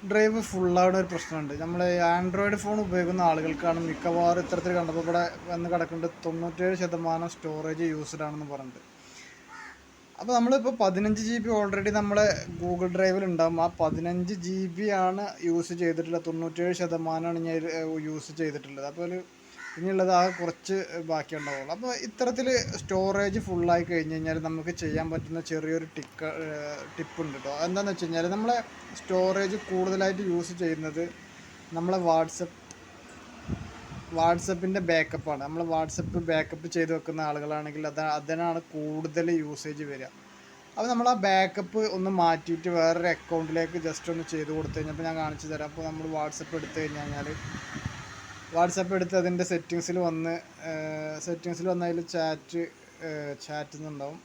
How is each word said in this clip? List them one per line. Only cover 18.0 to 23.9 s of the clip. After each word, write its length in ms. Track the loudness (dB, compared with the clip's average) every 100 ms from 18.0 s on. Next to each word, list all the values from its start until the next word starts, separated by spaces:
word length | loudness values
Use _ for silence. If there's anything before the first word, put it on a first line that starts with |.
| -4
യൂസ് 240 | -6 -10 -4
ചെയ്തിട്ടുള്ളത്. 460 | -4 -4 -10 -10 -10
അപ്പോൾ 140 | -6 -4
ഒരു 120 | -6 -8 -18 -20 -18 -14 -4
ഇനിയുള്ളത് 320 | 0 2 6 6
ആ 40 | 6 2
കുറച്ച് 380 | -4 -4 -4 -2 -2 -6 -2
ബാക്കി 260 | -2 -2 -6
ഉണ്ടാവുള്ളൂ. 340 | -6 -6 -6 -6
അപ്പോൾ 160 | -4 -6 -8
ഇത്തരത്തിൽ 420 | 0 0 2 2 2 2 -6
സ്റ്റോറേജ് 600 | -2 2 4 4 2 0 -2
ഫുൾ 240 | 0 6
ആയി 100 | 4
കഴിഞ്ഞ് 260 | 4